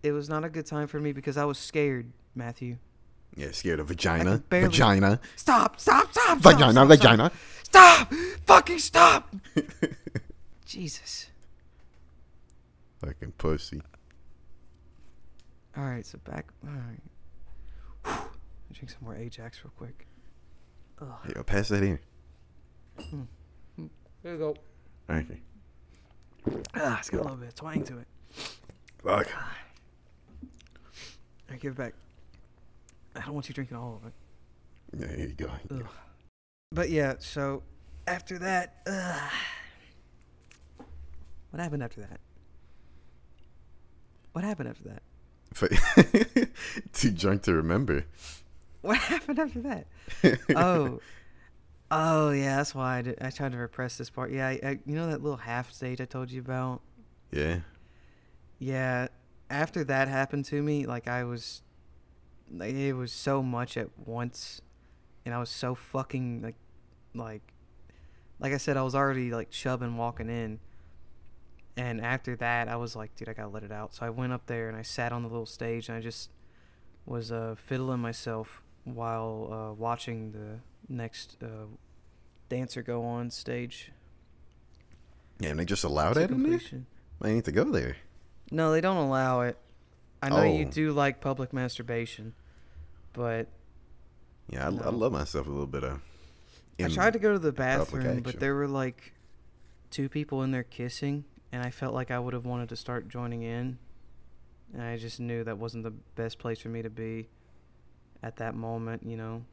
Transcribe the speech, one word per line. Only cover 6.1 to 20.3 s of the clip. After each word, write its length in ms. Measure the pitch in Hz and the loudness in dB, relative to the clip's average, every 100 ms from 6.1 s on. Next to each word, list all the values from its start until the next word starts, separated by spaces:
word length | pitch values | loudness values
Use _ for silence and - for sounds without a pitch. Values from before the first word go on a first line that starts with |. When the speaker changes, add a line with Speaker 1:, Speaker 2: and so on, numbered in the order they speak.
Speaker 1:
stop, 280 | - - 311 | 4 6 12
Speaker 2:
Vagina, 320 | 170 143 135 | 12 12 12
Speaker 1:
stop, 20 | |
stop, 140 | 117 139 | 12 12
Speaker 2:
vagina. 440 | 151 127 113 143 - - - | 12 12 10 6 2 -16 -16
Speaker 1:
stop. 460 | - 392 359 330 233 | 10 12 12 12 8
Stop! 40 | 302 359 415 - | -2 -4 -6 10
Fucking 320 | 392 - 349 | 10 10 0
stop! 560 | - 330 339 - - 196 - - | 4 10 10 10 2 -14 -4 -2
Speaker 2:
<laughs> 1080 | - - 151 - - - - - - - - | -2 -2 -4 -4 -8 -8 -8 -18 -18 -18 -16
Speaker 1:
Jesus. 600 | - 170 - - - - - - - - - - - - - - - - - - _ - - | -10 -8 -10 -10 -12 -12 -20 -20 -20 -20 -20 -20 -20 -20 -20 -20 -20 -20 -20 -20 _ -20 -14
Speaker 2:
Fucking 340 | 76 - - | -12 -10 -14
pussy. 480 | - 80 76 - 71 - - - - - - - - - - - - - - - - - - - - | -4 -2 -2 -4 -12 -14 -20 -20 -20 -20 -20 -18 -18 -18 -20 -20 -20 -20 -18 -18 -18 -20 -20 -18 -10
Speaker 1:
All 60 | |
right, 220 | 139 123 - | -8 -8 -10
so 120 | - | -16
back. 280 | - - - - 143 | -12 -12 -12 -16 -12
All 80 | |
right. 260 | 143 120 117 - - - - - - - - - - - | -10 -12 -14 -18 -18 -16 -14 -12 -12 -12 -14 -14 -12 -8
Whew. 240 | - - - - - - | -8 -8 -14 -16 -16 -18
Drink 160 | 147 127 | -16 -16
some 100 | - | -14
more 120 | 117 110 | -14 -12
Ajax 480 | 117 - 117 - | -12 -12 -16 -16
real 80 | - - | -20 -16
quick. 300 | 120 131 - - - | -16 -16 -18 -20 -20